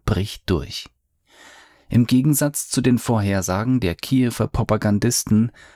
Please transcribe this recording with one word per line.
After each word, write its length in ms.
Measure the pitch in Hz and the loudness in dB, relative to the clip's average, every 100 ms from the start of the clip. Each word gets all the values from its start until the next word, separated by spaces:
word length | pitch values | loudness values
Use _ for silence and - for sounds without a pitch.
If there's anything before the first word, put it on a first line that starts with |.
| - | -2
bricht 440 | 98 104 - - | -2 -4 -6 -2
durch.“ 380 | 85 73 - - _ _ _ _ _ - - - _ - | -2 -4 -12 -16 _ _ _ _ _ -20 -20 -20 _ -2
Im 180 | 117 117 | 2 4
Gegensatz 640 | 127 147 139 147 - - | 4 2 2 0 -4 -6
zu 120 | - | 0
den 160 | 123 123 | 2 2
Vorhersagen 840 | - 113 101 98 92 92 117 127 | 0 0 2 0 0 -2 0 0
der 140 | 95 85 | -2 -4
Kiewer 520 | - 131 123 - 110 | -2 0 0 -2 -4
Propagandisten 1040 | - 113 107 107 101 117 - - 107 117 - - | -2 -2 0 0 0 0 -2 2 2 2 -4 -20